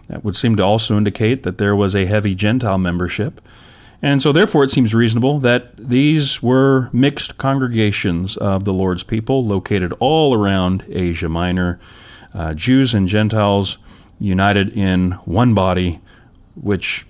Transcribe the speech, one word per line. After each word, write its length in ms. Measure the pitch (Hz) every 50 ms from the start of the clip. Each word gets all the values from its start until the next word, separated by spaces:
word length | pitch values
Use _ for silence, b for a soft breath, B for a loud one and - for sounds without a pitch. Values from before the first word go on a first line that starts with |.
| B B
that 160 | - - -
would 120 | 107 92
seem 200 | - - 120 110
to 80 | 101 95
also 320 | 95 107 113 110 - 107
indicate 460 | 104 107 104 95 - 110 107 127 131 -
that 160 | 90 95 -
there 180 | 104 101 101
was 180 | 101 101 98 95
a 120 | 101 95
heavy 280 | 90 104 107 101 104 95
Gentile 440 | 92 104 104 113 127 123 107 95 95
membership. 640 | 92 90 87 87 90 87 - - 104 - - - B B B B B B B B B B B B
And 220 | - 143 143 139 131
so 100 | 151 135
therefore 320 | 160 - 220 - 151 139
it 60 | 131
seems 240 | - 139 127 110 107
reasonable 440 | 117 120 117 110 117 117 131 147 151
that 360 | 131 120 120 120 120 - -
these 680 | - 107 131 120 127 143 151 151 156 143 135 - - -
were 460 | 117 127 131 135 135 135 131 127 113 -
mixed 420 | 117 131 143 147 - - - -
congregations 1000 | - - 135 135 139 131 123 120 110 110 104 101 - - 104 85 85 90 95 - -
of 260 | - 101 95 95 98
the 80 | 101 95
Lord's 300 | 92 95 92 90 87 -
people 420 | - 117 110 107 113 135 135 127
located 480 | 110 101 95 87 - 107 98 92 85 - -
all 360 | - 131 156 160 156 143 131
around 480 | 110 104 98 98 95 92 90 92 92 - -
Asia 400 | - - 90 87 85 82 - 82
Minor, 500 | 80 82 87 90 90 92 90 90 87 B B B B B B B B B B B -
uh, 220 | 90 85 80 80
Jews 400 | 78 82 120 131 131 135 123 117
and 120 | 104 95
Gentiles 680 | 90 101 107 107 107 107 110 104 101 101 101 98 92 - - B B B B B B B -
united 520 | - 101 92 92 98 101 101 101 98 98
in 420 | - - 98 95 92 92 92 90 90 92 -
one 260 | - 85 98 120 127 113
body, 480 | 101 92 92 92 92 90 87 82 - b b b b b b b b - _ _
which, 520 | - 147 101 101 90 - - - - - -